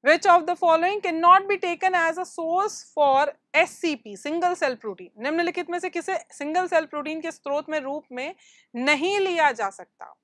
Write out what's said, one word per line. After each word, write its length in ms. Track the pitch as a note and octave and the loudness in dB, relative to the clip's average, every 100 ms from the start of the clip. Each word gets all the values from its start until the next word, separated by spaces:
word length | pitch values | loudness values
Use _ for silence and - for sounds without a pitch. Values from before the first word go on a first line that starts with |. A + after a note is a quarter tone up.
| C#4 | 4
Which 200 | D#4+ G4 | 4 6
of 140 | F4 | 6
the 140 | E4 F4 | 4 0
following 460 | F4 E4 F4 G#4 F#4 | 4 4 2 -2 -4
cannot 440 | D#4+ E4+ F#4+ G4 | 2 6 6 4
be 60 | G4+ | -2
taken 300 | F4+ F4 F#4+ F4+ | -2 0 0 2
as 220 | E4 D#4+ | 0 -2
a 80 | F#4 | -8
source 520 | - E4 F4 G#4 - - | -6 -2 0 -2 -6 -10
for 380 | - C#4+ C4+ D4 - _ D4 | 2 4 4 2 -4 _ 0
एससीपी, 640 | F4 - E4 C#4+ G#3+ G3 | 0 0 -4 -4 -10 -10
single 360 | D4 E4 F4 | -6 -2 -2
cell 200 | F4+ D4 | 0 -2
protein? 340 | A#3+ A3 F#3 F3+ G#3+ | -4 -10 -12 -16 -8
निम्नलिखित 520 | B3+ E4 F4 F4 F4 | -4 -2 -2 -4 -6
में 100 | F4 | -6
से 100 | F#4 | -6
किसे 280 | E4+ E4 F#4+ - | -8 -6 -6 -8
single 360 | - C#4+ E4+ F#4 | -12 -4 -4 0
cell 180 | E4 D#4 | -2 -2
protein 360 | D4 D4+ D#4+ | -8 -8 -8
के 100 | E4 | -8
स्रोत 380 | - C#4 C#4+ D#4 | -10 -6 -6 -4
में 100 | D#4 | -6
रूप 260 | C4+ D4 _ | -6 -10 _
में 240 | B3 C#4+ F#4+ _ _ _ A#3+ | -10 -10 -12 _ _ _ -4
नहीं 440 | C4 C4+ F4 G4+ | 0 0 0 0
लिया 320 | F#4+ E4+ D4+ | -2 2 0
जा 180 | A3 G3+ | 0 -6
सकता? 440 | - F3+ _ - - | -8 -20 _ -20 -20